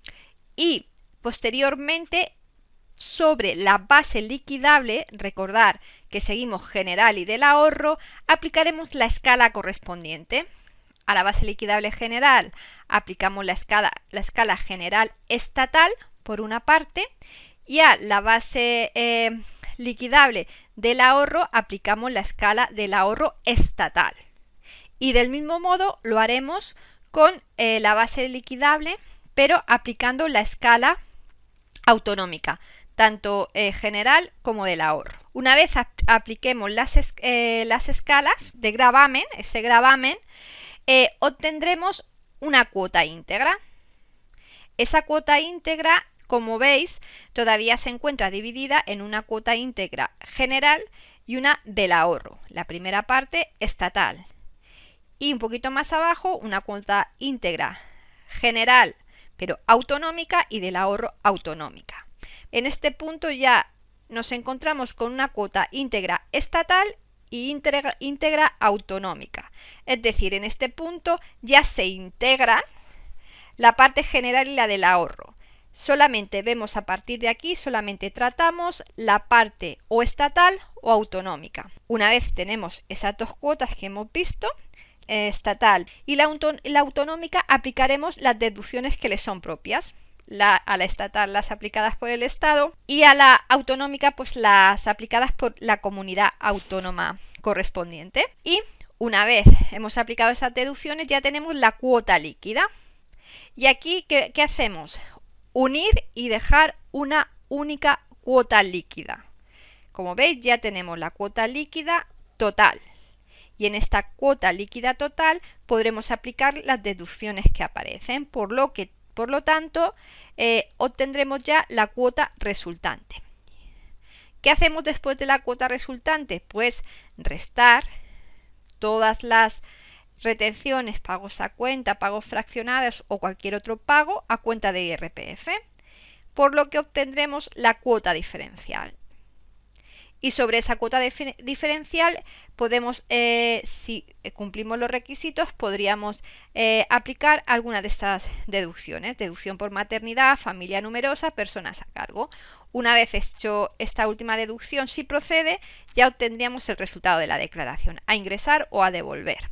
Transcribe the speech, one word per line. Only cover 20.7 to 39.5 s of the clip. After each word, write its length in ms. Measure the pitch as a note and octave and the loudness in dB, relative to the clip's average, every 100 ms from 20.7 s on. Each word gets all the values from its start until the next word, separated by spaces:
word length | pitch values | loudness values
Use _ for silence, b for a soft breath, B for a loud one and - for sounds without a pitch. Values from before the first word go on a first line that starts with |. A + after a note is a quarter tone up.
| - | -4
del 240 | A#3 B3 | 0 6
ahorro 480 | B3+ C#4 C#4+ D#4+ E4+ | 6 6 2 0 0
aplicamos 580 | A3+ - G3 G3+ G#3+ B3+ | -2 -2 -6 -2 -2 -2
la 80 | A3 | -4
escala 480 | G3+ - G#3 A3 A#3 | -6 -2 0 2 0
del 200 | G#3 G3+ | -4 -2
ahorro 440 | G3 G3 A3 D4+ - A#3+ | 0 0 0 -4 -2 0
estatal. 680 | A#3+ - - D#3+ - A2 - - - _ - B B B - | 4 4 2 0 2 0 -4 -20 -20 _ -20 B B B -4
Y 160 | C4 | 2
del 160 | A#3+ B3 | 2 2
mismo 320 | C#4+ D4+ E4+ | -2 -6 -4
modo 380 | F4+ F#4 F#4+ - | 0 0 0 -4
lo 160 | A3+ A3 | -2 0
haremos 560 | A3 B3+ C4+ F4+ - b b b _ | 2 0 -4 -8 -10 b b b _
con, 300 | D#4 D#4+ F4+ _ - | 4 4 4 _ -4
eh, 240 | A3+ A3 | -2 2
la 140 | G#3 | 2
base 340 | G#3+ A#3 C4+ C4 | 2 0 -2 -6
liquidable, 720 | B3+ - B3+ C#4+ D4+ D#4 G4+ b b b - | -8 -12 -2 0 2 -2 -10 b b b 2
pero 280 | C#4 E4+ - | 4 4 4
aplicando 600 | A#3+ A#3+ A3+ B3 C4 D#4 | 2 2 -4 -4 -2 0
la 140 | A3 | 0
escala 560 | G#3+ - A#3+ A#3 C4+ F4+ - - - - _ _ _ - - | -2 0 4 6 4 0 -6 -20 -20 -20 _ _ _ 0 4
autonómica, 720 | A3 G#3+ G3 F3+ D#3 - E3 b b b - | 4 2 -4 -4 -6 -6 -8 b b b 4
tanto, 520 | A3 G#3+ G#3 G3+ - | 4 4 -4 -4 -2
eh, 180 | G3+ G3+ | -2 -2
general 640 | - G#3 G#3 A#3+ D#4+ F4 - | -2 -4 0 4 4 2 -6
como 240 | B3 A3 F#3+ | -6 -4 -4
del 160 | D#3+ | -2
ahorro. 360 | D#3 D3+ - - - | -2 -2 -6 -16 -14
Una 240 | C4 B3+ C#4+ | -2 4 6
vez 220 | F#4 - | 6 0
ap-, 240 | - - G3 | -4 0 4
apliquemos 640 | A3+ A3 A3+ B3+ A#3+ G3+ | 4 2 -6 -4 -4 -4
las 280 | A3 B3+ - | -4 2 4
es-, 160 | - - | 4 -2
eh, 440 | B3+ A#3+ A#3 A3+ A3+ | -2 0 0 -2 -2
las 220 | A#3 - | -2 0
escalas 640 | - - C#4+ C#4+ A#4 - | 0 2 2 4 0 -4
de 200 | - G#3+ | -4 -2
gravamen, 500 | A3+ B3 C4 C#4 C4 C5+ - | 4 6 8 6 4 -6 -10
ese 240 | - | -8